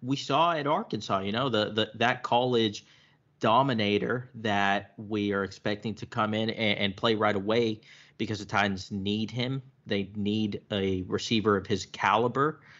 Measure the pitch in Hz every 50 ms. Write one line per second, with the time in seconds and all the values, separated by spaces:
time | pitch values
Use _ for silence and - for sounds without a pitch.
0 | - 123 139 135 - - 139 143 165 170 170 156 143 143 156 185 226 - - 107
1 | 101 - 104 98 95 101 104 117 135 139 113 107 107 104 107 110 110 - - 107
2 | 117 120 127 127 - - 123 120 127 127 123 117 113 107 101 - - _ - _
3 | _ _ _ _ _ _ _ - - 113 110 123 135 139 123 110 104 101 104 101
4 | - 117 113 127 127 - - 117 107 113 101 101 101 98 98 101 101 - _ -
5 | 107 101 110 107 101 101 101 98 98 95 98 - - 107 104 104 - 117 101 -
6 | - - - 117 107 107 107 107 110 113 107 - 113 107 101 - 101 98 90 98
7 | - 120 113 104 107 104 104 101 98 101 110 120 120 110 110 107 - - - -
8 | - - _ - 113 104 110 101 104 98 - 104 101 101 98 92 95 - 110 98
9 | 95 101 104 107 110 104 107 123 120 127 135 135 131 - _ _ - - 107 101
10 | 98 95 101 107 101 104 104 110 107 104 101 - - - 107 101 98 95 95 92
11 | 90 - 110 98 - - 120 110 98 110 104 95 92 - 110 92 - - - -
12 | - 98 98 107 117 120 110 131 139 156 151 - - - - -